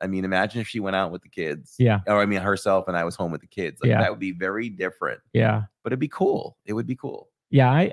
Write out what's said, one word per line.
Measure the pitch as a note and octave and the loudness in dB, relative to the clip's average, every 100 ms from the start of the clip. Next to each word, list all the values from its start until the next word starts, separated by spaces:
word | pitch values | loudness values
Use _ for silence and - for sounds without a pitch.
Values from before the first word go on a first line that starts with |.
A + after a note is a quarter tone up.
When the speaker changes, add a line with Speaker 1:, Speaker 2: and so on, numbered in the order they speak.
Speaker 1:
I | F#2+ | -4
mean, | F#2+ | -4
imagine | F#2+ F#2 G#2 A#2 | 0 0 0 -2
if | G#2+ | -6
she | A#2 | -6
went | G2 F#2+ | -2 -2
out | F#2 | -2
with | F2+ | -6
the | - | -12
kids. | - D#2+ D2+ - - | -8 -6 -6 -6 2
Speaker 2:
Yeah. | B2 G2+ G2 | 4 4 2
Speaker 1:
Or, | G#2 | 2
I | G2+ | 2
mean, | G2 | 2
herself | F#2+ G2 G#2 F#2+ F#2 | 0 0 2 2 2
and | F2 | -2
I | |
was | E2+ - | -2 -4
home | F2 | -6
with | D#2 | -6
the | - | -8
kids. | - E2 - | -8 -8 0
Like, | A#2+ | 2
Speaker 2:
Yeah. | A2 | 4
Speaker 1:
that | G2+ | 2
would | - | 0
be | F#2+ | -6
very | F2 F#2+ G#2 A#2 | -4 -4 -4 -6
different. | F#2 F#2 - D2 G#1+ _ | -4 -6 -4 -6 -6 _
Speaker 2:
Yeah. | A#2+ A2+ A2 G#2 _ | 2 2 2 -2 _
Speaker 1:
But | - | -6
it'd | B2+ | -2
be | D3 | -4
cool. | - F#3+ - - - | 0 0 0 -4 -12
It | - | -8
would | G#2+ A#2+ | -6 -6
be | B2+ | -8
cool. | C#3 - - _ _ | -10 -12 -16 _ _
Speaker 2:
Yeah, | C3+ B2+ | 4 6
I, | C#3+ F#3+ | 4 2